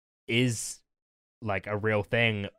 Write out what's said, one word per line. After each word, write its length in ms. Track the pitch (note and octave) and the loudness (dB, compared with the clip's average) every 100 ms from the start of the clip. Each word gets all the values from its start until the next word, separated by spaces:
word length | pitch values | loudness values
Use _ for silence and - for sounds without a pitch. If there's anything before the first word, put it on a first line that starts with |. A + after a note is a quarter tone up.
| _ _ - | _ _ -2
is, 500 | A#2 B2+ A2 - - _ _ _ _ _ _ | 2 2 0 -6 -12 _ _ _ _ _ _
like, 260 | G#2+ F#2+ G#2 | -4 -4 -2
a 100 | G#2 | -2
real 260 | A2 G#2 | 0 0
thing 440 | G2+ A#2 A#2 G#2 G2+ | 2 2 2 0 -6